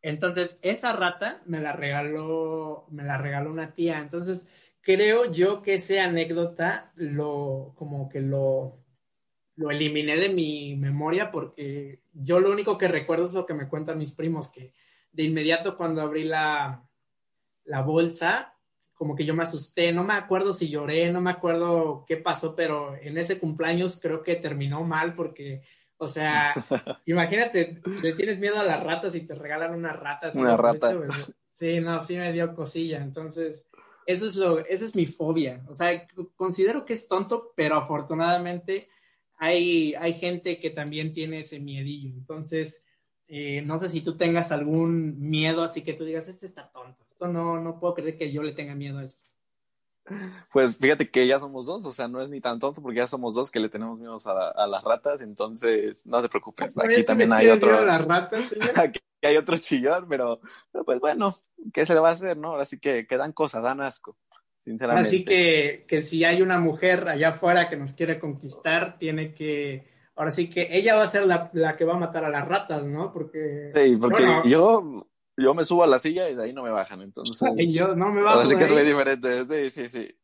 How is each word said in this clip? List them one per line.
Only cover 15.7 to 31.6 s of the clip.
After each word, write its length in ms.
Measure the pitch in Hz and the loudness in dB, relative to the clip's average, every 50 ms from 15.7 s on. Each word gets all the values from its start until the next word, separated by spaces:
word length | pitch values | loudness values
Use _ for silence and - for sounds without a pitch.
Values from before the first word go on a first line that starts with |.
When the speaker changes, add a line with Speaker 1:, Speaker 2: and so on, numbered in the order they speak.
| 185 - | -6 -4
Speaker 1:
cuando 240 | 175 165 160 156 | -4 -4 -2 -2
abrí 220 | 151 151 151 156 156 | -4 -4 -4 -4 -4
la, 580 | 160 160 156 156 151 151 147 139 135 131 - _ _ _ _ _ _ _ _ _ _ _ _ _ _ _ _ _ | -2 -2 0 0 0 0 -2 -2 -4 -6 -12 _ _ _ _ _ _ _ _ _ _ _ _ _ _ _ _ _
la 160 | - 147 135 | -6 -4 -2
bolsa, 720 | 131 147 156 165 170 170 165 - 170 170 202 247 277 - _ _ _ _ _ _ _ _ _ | -2 2 2 2 2 0 -2 -2 -2 0 0 0 -4 -8 _ _ _ _ _ _ _ _ _
como 220 | _ 160 147 143 | _ -8 -8 -4
que 100 | 143 151 | -4 -4
yo 80 | 147 156 | -2 -2
me 100 | 160 170 | -2 -2
asusté, 480 | 165 170 151 139 - _ - 170 170 | -4 -6 -10 -12 -8 _ 0 2 2
no 120 | 170 175 180 | 2 0 0
me 100 | 202 214 | 0 -2
acuerdo 400 | 202 185 - 185 185 196 202 185 | -2 0 0 0 0 0 0 -2
si 160 | - 175 156 | -2 -4 -4
lloré, 420 | 147 147 143 143 151 165 170 170 | -4 -6 -4 -2 0 0 0 0
no 100 | 175 180 | 0 0
me 100 | 180 180 | 0 -2
acuerdo 720 | 180 180 - 175 165 170 170 170 170 170 160 156 143 135 - _ | -2 -2 0 0 0 0 2 2 2 2 0 0 -4 -6 -4 _
qué 100 | 165 160 | -6 -4
pasó, 380 | 160 175 165 - - 160 160 | -2 -4 -4 -2 -4 -8 -4
pero 400 | - 165 160 151 147 147 139 135 | -2 -2 -2 -2 -4 -6 -8 -12
en 220 | 135 - 147 147 165 | -14 -12 -8 -6 -6
ese 220 | 170 170 190 185 | -4 -4 -4 -4
cumpleaños 600 | - 160 151 156 160 165 170 175 180 185 180 - | -4 -6 -4 -2 -2 0 0 0 0 -2 -4 -6
creo 220 | - 165 156 160 - | -6 -6 -6 -4 -2
que 120 | - 170 | -2 -4
terminó 480 | 170 - 156 147 143 139 139 139 151 170 | -2 -2 -6 -6 -4 -4 -4 -4 -4 -4
mal 320 | 170 151 156 160 175 170 | -4 -2 -2 -2 -2 -4
porque, 480 | 175 170 131 - - 143 139 135 135 - _ _ _ _ _ _ _ | -6 -8 -8 -8 -12 -14 -12 -12 -14 -16 _ _ _ _ _ _ _
o 100 | 160 147 | -10 -8
sea, 480 | 139 156 151 151 151 147 147 147 143 | -4 -2 -2 0 2 2 2 2 0
Speaker 2:
<laughs> 500 | 139 117 - 135 127 - - - - _ | -4 -4 -4 -4 -4 -4 -8 -14 -12 _
Speaker 1:
imagínate, 760 | - 165 175 165 165 185 214 240 233 233 185 165 - - - - 180 196 196 | -2 0 0 2 2 2 0 0 0 2 0 0 0 -4 -10 -8 -8 -8 -2
le 120 | 170 165 160 | -4 -4 -2
tienes 260 | 165 202 214 208 185 | -2 -2 -2 -2 -2
miedo 200 | 202 202 208 214 | -2 -2 0 0
a 40 | 208 | 0
las 200 | 190 160 147 147 | 0 0 -2 -2
ratas 320 | 151 165 170 170 196 170 | -4 -4 -2 -4 -6 -6
y 100 | 170 165 | -6 -10
te 100 | - 156 | -10 -14
regalan 380 | 139 147 147 151 160 165 165 170 | -14 -10 -8 -6 -4 -4 -4 -6
una 180 | 170 170 165 151 | -6 -6 -8 -8
rata, 340 | - - 143 143 - - 160 | -8 -8 -10 -10 -8 -8 -6
así 140 | - 135 | -2 0
Speaker 2:
Una 40 | 131 | 4
Speaker 1:
de 120 | 123 117 113 | 4 4 4
Speaker 2:
rata. 320 | 117 117 117 - - 117 | 4 2 2 2 2 0
Speaker 1:
pecho, 60 | 113 175 | 0 0
pues, 360 | 156 139 139 139 143 - - _ _ _ | -4 -6 -6 -8 -10 -12 -16 _ _ _
sí, 300 | _ - | _ -6